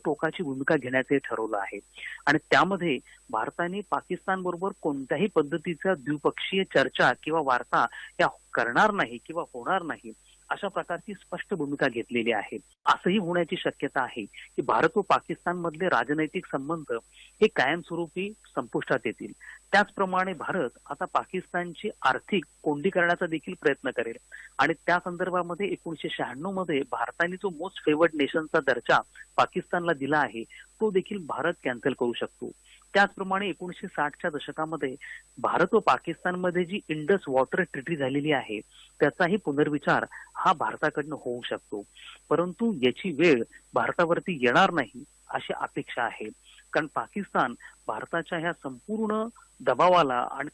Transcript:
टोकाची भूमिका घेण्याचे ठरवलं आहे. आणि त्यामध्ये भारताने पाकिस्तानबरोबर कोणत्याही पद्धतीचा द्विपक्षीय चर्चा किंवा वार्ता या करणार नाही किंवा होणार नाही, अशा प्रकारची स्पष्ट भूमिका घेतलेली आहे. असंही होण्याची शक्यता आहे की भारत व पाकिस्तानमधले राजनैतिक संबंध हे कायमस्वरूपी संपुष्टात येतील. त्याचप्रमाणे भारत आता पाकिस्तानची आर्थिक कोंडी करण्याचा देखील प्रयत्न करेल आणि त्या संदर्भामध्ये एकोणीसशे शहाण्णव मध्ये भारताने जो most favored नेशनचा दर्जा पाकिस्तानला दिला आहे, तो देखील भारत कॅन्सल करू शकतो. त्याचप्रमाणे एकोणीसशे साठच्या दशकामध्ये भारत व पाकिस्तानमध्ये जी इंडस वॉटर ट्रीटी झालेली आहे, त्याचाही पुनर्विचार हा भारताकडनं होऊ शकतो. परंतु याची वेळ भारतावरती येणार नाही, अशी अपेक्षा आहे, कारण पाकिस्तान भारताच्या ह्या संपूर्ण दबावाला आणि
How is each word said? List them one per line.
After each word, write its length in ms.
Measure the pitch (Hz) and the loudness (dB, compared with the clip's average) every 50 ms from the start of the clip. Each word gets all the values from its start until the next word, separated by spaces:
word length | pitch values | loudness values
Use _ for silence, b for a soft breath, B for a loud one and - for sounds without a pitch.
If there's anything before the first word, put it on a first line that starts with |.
| - | 2
टोकाची 380 | 170 143 - 165 156 - - | -2 -2 0 -2 -2 -2 -4
भूमिका 340 | 175 139 131 135 143 - 160 | -4 -4 -4 -2 0 2 2
घेण्याचे 420 | 143 120 127 131 131 127 - 143 135 | 2 2 0 0 0 2 2 0 0
ठरवलं 380 | - - 117 107 113 107 110 | 0 -2 -4 -4 -2 -2 -2
आहे. 220 | 101 98 - 104 101 - _ B B B B B B B | -4 -4 -6 -8 -12 -14 _ B B B B B B B
आणि 120 | 143 147 151 - _ | 2 2 2 2 _
त्यामध्ये 480 | 156 135 156 185 202 180 175 170 127 123 B B B B _ - | 4 6 6 4 2 0 0 0 0 -2 B B B B _ -4
भारताने 500 | 113 110 117 143 - - 170 170 185 202 202 - | -4 -2 -2 -2 -2 -4 -4 -2 -4 -6 -4 -2
पाकिस्तानबरोबर 760 | 151 139 - - 180 - - 202 185 190 180 180 170 170 185 196 185 - | -2 -2 -2 -4 -6 -4 -2 -2 -2 0 -2 -4 -4 -2 -4 -4 -4 -4
कोणत्याही 440 | - 160 143 135 135 - 160 156 202 | -4 -2 -2 -2 -2 -4 0 0 0
पद्धतीचा 680 | 208 - 165 147 143 165 165 - 180 165 - - 190 185 | 2 2 2 2 2 -2 -4 -4 -6 -6 -2 0 0 0
द्विपक्षीय 720 | 147 123 147 151 143 - 147 - - - - 190 190 185 | 0 -2 -4 -4 0 0 0 0 0 -4 -2 -2 -2 -2
चर्चा 480 | - - 147 131 127 - - 170 135 123 - | 2 2 2 2 2 2 2 4 4 2 0
किंवा 180 | - 156 156 165 143 | -2 -2 -2 0 2
वार्ता 420 | 135 123 120 123 - 175 156 120 B B B B B B - | 2 2 0 0 0 2 2 2 B B B B B B 0
या 60 | 170 143 - - _ _ - | 0 0 0 -4 _ _ -2
करणार 360 | 131 117 117 123 165 208 214 | 0 0 2 4 4 4 4
नाही 280 | 202 190 143 113 120 113 - | 4 0 -2 -2 -4 -10 -12
किंवा 160 | - 160 170 | -8 -8 -8
होणार 400 | 147 - - 123 120 147 185 190 | -8 -8 -10 -8 -2 -2 -2 0
नाही, 300 | 170 147 123 107 - 110 110 - b b b b _ - | -2 -4 -8 -8 -10 -14 -16 -16 b b b b _ -8
अशा 180 | 143 - 208 190 | -6 -4 -4 -4
प्रकारची 460 | - 170 156 - 175 170 - - 196 | -4 -4 -4 -4 -6 -8 -8 -10 -12
स्पष्ट 400 | - - _ 180 - - - 202 | -14 -10 _ -10 -10 -6 -6 -4
भूमिका 320 | 160 147 139 147 - 147 135 | -4 -2 -4 0 0 0 0
घेतलेली 440 | 120 117 107 - 120 120 110 117 | 0 -2 -6 -2 -2 -2 0 0
आहे. 260 | 110 101 - - 113 104 - _ _ _ _ | 0 -2 -2 -6 -10 -12 -12 _ _ _ _
असंही 320 | 151 131 - - 180 190 220 | 2 2 4 2 0 0 2
होण्याची 380 | 175 165 175 175 165 - 185 - | 0 0 0 0 0 -2 -4 -4
शक्यता 440 | - 151 - - 147 139 - 143 | -4 -4 -4 -4 -6 -4 -2 -2
आहे 220 | 123 117 - 120 101 | -2 -2 -4 -8 -10
की 380 | - - - - - _ - | -10 -14 -18 -20 -8 _ -4
भारत 260 | 147 127 110 117 143 165 - | 0 2 4 4 4 4 2
व 40 | 214 | 0
पाकिस्तानमधले 840 | 190 - 143 120 - - 165 - _ 175 175 180 170 170 151 156 190 | 2 2 2 2 2 -4 -8 -6 _ -4 -4 -2 -4 -6 -4 -2 0
राजनैतिक 600 | 175 139 117 120 127 151 156 156 147 - 185 - | 2 2 2 2 0 0 -2 -2 -2 -4 -8 -6
संबंध 460 | - - 139 135 147 170 165 143 - 120 113 - B B B B B B _ | -6 -6 -6 -4 -4 -6 -6 -4 -6 -6 -8 -8 B B B B B B _
हे 60 | 208 | 2
कायमस्वरूपी 840 | 214 - - 127 139 165 175 151 - 170 165 170 156 - 180 196 208 | 2 4 2 2 2 0 -2 -4 -6 -6 -6 -6 -6 -6 -8 -8 -8
संपुष्टात 680 | 214 - _ - _ 147 123 113 - 156 - - 143 127 - | -10 -14 _ -8 _ -6 -6 -4 -6 -6 0 0 0 0 0
येतील. 280 | 113 - - 117 104 95 B B B B B B _ | -4 -6 -6 -10 -14 -14 B B B B B B _
त्याचप्रमाणे 600 | - 196 202 - - 196 196 185 185 185 185 190 | 4 4 4 2 0 -2 -2 0 0 0 0 -2
भारत 380 | 180 135 120 - - 185 135 120 - - _ - | -4 -6 -6 -4 -2 -2 -2 -4 -6 -10 _ -12
आता 140 | 143 - 185 | -8 -8 -6
पाकिस्तानची 840 | - - 135 113 - - 180 - - - 175 175 175 151 - - 214 - - | -2 -2 -2 -2 -2 -6 -8 -6 -4 -4 -4 -4 -4 -8 -8 -8 -10 -8 -2
आर्थिक 420 | - - 127 - - - 208 180 143 - _ _ | 0 0 0 0 -2 -2 -2 -2 -2 -4 _ _
कोंडी 280 | - 156 147 147 147 190 | -4 -2 -2 0 0 0
करण्याचा 360 | - 185 170 170 175 - 185 | 2 2 2 2 2 0 0
देखील 280 | 165 160 151 - 190 180 - | -4 -4 -6 -6 -8 -12 -2
प्रयत्न 300 | - 147 135 - - 127 | 0 0 0 2 -2 -4
करेल 260 | - 123 113 113 113 - - B B B B B B - | -4 -2 -4 -6 -8 -12 -16 B B B B B B 0
आणि 160 | 139 151 165 - _ | 0 0 0 -2 _
त्या 120 | 175 170 180 | 0 0 0
संदर्भामध्ये 720 | - 180 175 170 185 180 180 180 170 175 170 160 202 180 | 0 -4 -4 -4 -4 -2 0 -2 -2 -2 -4 -4 -4 -4
एकोणीसशे 400 | 151 - _ 170 156 - - 165 | -4 -6 _ -10 -8 -8 -8 -8
शहाण्णव 400 | - - 131 117 120 131 165 196 | -4 -4 -6 -6 -6 -6 -6 -6
मध्ये 300 | 190 185 180 170 156 135 | -4 -4 -2 0 0 -2
भारताने 560 | 139 - 123 - 117 - - - 170 180 185 | -2 -2 -4 -4 -4 -4 0 -2 -2 -2 -2
जो 120 | - - 196 | -4 -6 -6
most 400 | 165 147 175 190 - - - 156 | -6 -6 -8 -8 -10 -2 2 2
favored 300 | 151 151 170 165 156 147 | 6 6 6 4 4 2
नेशनचा 420 | 139 - - 165 156 - - 160 | 0 0 0 -2 -2 0 0 0
दर्जा 400 | 135 135 120 117 - - 156 120 - - B B B B _ | 2 2 0 0 2 4 4 4 2 0 B B B B _
पाकिस्तानला 560 | - 123 - - 185 - - 190 175 170 170 | 2 2 2 2 -4 -4 -2 -2 0 0 0
दिला 260 | 160 139 139 131 156 151 | 0 0 0 2 2 2
आहे, 260 | 135 113 110 113 110 B B B B B _ _ | 2 0 -2 -6 -10 B B B B B _ _
तो 100 | 220 214 | 0 2
देखील 280 | 185 190 180 - 208 202 | 2 0 0 0 -6 -8
भारत 360 | 165 131 - - 135 170 175 - - | -6 -6 -4 -2 -2 -2 -2 -2 -4
कॅन्सल 280 | 135 120 113 - 143 | -4 -4 -2 -2 -2
करू 200 | 120 - 123 120 | 0 0 0 -2
शकतो. 380 | 113 - 117 - - _ 123 - - - b b b b b _ - | 0 -2 -6 -8 -8 _ -12 -12 -12 -16 b b b b b _ 4
त्याचप्रमाणे 540 | 196 202 196 - - 196 190 190 190 202 190 | 4 4 4 2 -4 -4 -2 -2 -2 -2 -4
एकोणीसशे 380 | 160 - 180 180 165 - 208 | -4 -6 -8 -10 -10 -10 -12
साठच्या 440 | 185 - 165 147 147 - - - 175 | -8 -4 -2 -2 -2 -2 -4 -6 -4
दशकामध्ये 640 | 147 135 - - - - 156 160 160 143 147 131 127 B B B B B B _ _ - | -4 -4 -8 -8 -6 -6 -6 -4 -4 -4 -4 -6 -6 B B B B B B _ _ -4
भारत 360 | 113 104 - 123 170 - 233 | -2 0 2 2 2 4 4
व 40 | 214 | 4
पाकिस्तानमध्ये 840 | - - 131 - - 175 160 - - 180 180 180 180 180 170 180 180 | 4 4 2 2 0 -6 -10 -4 -4 -4 -2 0 -2 0 0 0 -2
जी 160 | 165 202 190 - - | -2 -4 -8 -6 -6
इंडस 320 | 156 156 151 156 202 190 - 147 | -6 -2 2 2 2 2 2 2
वॉटर 320 | 127 131 127 - - 185 | 2 2 2 2 0 -2
ट्रीटी 360 | 175 - - 143 123 - 170 | -2 -2 -6 -8 -6 -4 -2
झालेली 360 | 143 139 127 135 143 143 156 | -2 -2 0 0 0 0 2
आहे, 280 | 147 127 113 107 107 107 - B B B B B _ - | 0 0 0 -4 -8 -8 -10 B B B B B _ 2
त्याचाही 360 | 151 143 - - 185 165 202 | 2 2 4 2 2 2 2
पुनर्विचार 680 | 214 - 156 139 143 151 151 147 143 - 180 151 117 110 B B B B B B | 0 0 -2 0 2 2 2 0 0 2 2 2 2 2 B B B B B B
हा 160 | - - 180 | 0 2 2
भारताकडनं 640 | 185 143 117 110 - - 156 151 - 151 143 156 143 123 - | 2 2 0 -4 -2 -2 -2 -2 -2 -2 -4 -6 -8 -8 -6
होऊ 160 | 127 120 120 113 | -6 -6 -6 -4
शकतो. 380 | - 113 101 - _ 107 101 104 - B B B B B B _ - | -6 -6 -6 -6 _ -10 -10 -10 -12 B B B B B B _ 0
परंतु 440 | 147 156 175 180 170 - 233 233 202 135 | 0 2 2 0 -2 -2 0 0 0 2
याची 300 | 127 123 - - - 190 | 2 2 2 0 -4 -4
वेळ 300 | 147 127 170 175 135 117 113 B B B B _ - | 0 4 6 6 6 4 2 B B B B _ -2
भारतावरती 640 | 123 117 123 - - 170 160 170 165 - 190 175 127 123 | 0 0 2 2 2 2 2 2 0 0 -4 -2 2 2
येणार 240 | 120 127 156 190 190 | 4 6 6 6 6
नाही, 340 | 175 156 123 - - 123 143 - _ _ _ - | 4 0 -2 -2 -8 -14 -18 -18 _ _ _ -6
अशी 240 | - 131 - - | -6 -6 -4 -4
अपेक्षा 500 | - - 135 - - 151 127 - - 131 | -6 -6 -6 -6 -6 -8 -8 -6 -4 -2
आहे, 260 | 117 107 - - 110 110 - - B B B B B _ | -2 -2 -4 -6 -10 -12 -12 -16 B B B B B _
कारण 140 | - 151 156 143 - | -2 -2 -2 0 -4
पाकिस्तान 600 | 131 117 - - 208 185 - - 185 139 120 113 B B B B _ _ | -6 -6 -4 -6 -8 -8 -2 0 0 0 0 -2 B B B B _ _
भारताच्या 520 | - 110 - - - - 165 160 - 180 165 | -6 -6 -6 -6 -4 -4 -4 -4 -4 -4 -4
ह्या 140 | 160 175 | -2 -4
संपूर्ण 720 | 156 - - 139 127 120 - - 220 214 226 208 214 214 220 233 B B B B _ - | -4 -4 -8 -12 -12 -10 -8 -6 -4 -2 -2 -2 -2 -2 -4 -6 B B B B _ -2
दबावाला 680 | 135 127 127 147 165 185 180 175 151 135 123 123 123 - | 0 0 4 6 6 6 8 6 6 4 4 0 0 -2
आणि 180 | - 135 143 - | -4 -6 -8 -8